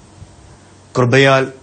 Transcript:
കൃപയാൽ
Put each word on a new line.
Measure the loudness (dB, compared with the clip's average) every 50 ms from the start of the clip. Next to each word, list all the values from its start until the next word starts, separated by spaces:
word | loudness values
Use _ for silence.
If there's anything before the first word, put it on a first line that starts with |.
| -20 -20 -20 -20 -20 -20 -20 -20 -20 -20 -20 -20 -20 -20 -20 -20 -20 -10 -6
കൃപയാൽ | -4 -2 0 2 2 2 2 2 0 -2 -4 -8 -12